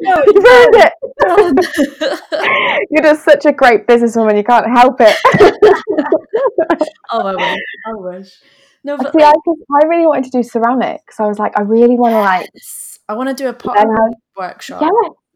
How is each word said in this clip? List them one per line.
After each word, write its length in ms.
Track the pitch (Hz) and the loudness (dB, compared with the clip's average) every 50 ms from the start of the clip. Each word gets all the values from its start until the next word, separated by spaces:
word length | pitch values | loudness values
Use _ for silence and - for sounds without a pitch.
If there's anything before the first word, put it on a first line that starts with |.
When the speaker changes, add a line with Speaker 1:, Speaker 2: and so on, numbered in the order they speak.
Speaker 1:
no, 220 | - 381 370 640 | -4 -2 0 2
Speaker 2:
<laughs> 40 | 554 | 4
You 140 | 427 392 392 | 4 4 6
ruined 360 | 381 494 508 480 480 480 453 | 6 6 6 6 6 6 6
it. 160 | 427 330 - - - - - - - | 4 4 4 0 -4 -12 -10 -6 -4
Speaker 1:
no, 160 | - 381 349 403 403 349 | -2 0 2 2 2 2
no." 1400 | 269 311 349 - - 330 277 - - - 311 - - 311 - - - 622 - 1017 1047 1017 988 960 906 571 415 | 0 -2 -2 -2 -4 -4 -4 -4 -6 -8 -8 -8 -8 -10 -12 -10 -8 -6 -4 -4 -4 -4 -4 -4 -4 -6 -6
<laughs> 40 | - | -4
Speaker 2:
You're 120 | 302 311 | -2 0
just 220 | 294 311 302 302 - | 2 2 0 0 2
such 180 | - 294 - - | 0 0 2 2
a 80 | 302 | 0
great 340 | - - 269 247 233 214 - | 0 0 0 0 0 0 2
businesswoman. 520 | - 240 240 233 233 226 226 220 214 208 208 | 2 2 2 2 0 -2 0 0 0 0 0
You 60 | 208 | 0
can't 220 | 240 247 226 - - | 0 0 0 0 2
help 260 | 247 240 247 269 262 - | 2 2 2 2 4 4
it. 160 | 240 214 - - | 2 2 4 2
<laughs> 1700 | - 494 - - 415 403 415 - 415 415 - - - - 320 302 277 - - 622 - _ - 466 554 480 - - - - 339 - - - - _ _ - | 0 2 4 4 4 4 4 2 2 2 2 0 -2 -6 -6 -4 -4 -2 -4 -4 -4 _ -4 -2 -2 -2 -2 -4 -4 -4 -2 -4 -6 -8 -10 _ _ -8
Speaker 1:
Oh, 80 | 226 226 | -6 -6
I 160 | 202 196 190 | -4 -4 -6
wish. 220 | 180 180 185 190 190 185 - - - - | -6 -6 -6 -6 -8 -10 -14 -16 -16 -14
I 60 | 220 226 | -14 -12
wish. 380 | 208 185 180 180 185 196 - _ _ _ _ _ _ _ _ _ _ | -12 -12 -14 -14 -16 -18 -20 _ _ _ _ _ _ _ _ _ _
No, 140 | - 277 285 | -12 -10 -8
but, 160 | 277 254 285 | -6 -4 0
Speaker 2:
See, 80 | - 320 | 2 4
Speaker 1:
like 80 | 294 294 | 4 4
Speaker 2:
I 40 | 302 330 - | 4 2 0
just, 160 | 349 330 320 - - 277 285 | -4 -6 -6 -6 -2 0 0
I 40 | 302 | 0
really 200 | 311 339 339 330 | 2 0 0 2
wanted 180 | 320 - 277 262 | 0 0 -2 -4
to 60 | 254 | -4
do 120 | - 247 | -4 -4
ceramics. 760 | 240 240 - 226 226 233 262 254 247 - - - _ _ - - | -4 -4 -4 -4 -2 -2 -2 -2 -4 -6 -8 -12 _ _ -8 -6
I 60 | 214 | -4
was 120 | 208 208 214 | -4 -4 -4
like, 180 | 208 202 - | -6 -4 -4
"I 60 | 208 | -4
really 340 | 202 202 220 226 240 240 247 | -2 0 0 2 2 2 2
wanna, 220 | 233 240 233 226 214 | 0 0 0 0 0
like" 300 | 202 196 185 180 - - | 0 0 -2 -4 -6 -10
Speaker 1:
Yes. 460 | _ - - - - - - - - _ _ - | _ -20 -20 -20 -20 -20 -20 -20 -20 _ _ -12
I 60 | 214 | -10
wanna 180 | 226 262 269 | -8 -8 -8
do 120 | 269 269 277 | -8 -6 -8
a 40 | 254 | -8
Speaker 2:
And 80 | 240 - | -8 -8
I 120 | - - | -8 -2
Speaker 1:
pottery 400 | - 208 214 220 220 220 226 226 233 - _ _ _ | 0 0 0 2 0 0 -2 -2 -4 -8 _ _ _
workshop. 460 | 190 185 175 - - - - - - | -14 -14 -14 -14 -18 -20 -12 -8 -4
Speaker 2:
Yeah. 260 | 302 330 392 466 415 320 - _ _ _ _ | -2 -2 0 0 -2 -4 -6 _ _ _ _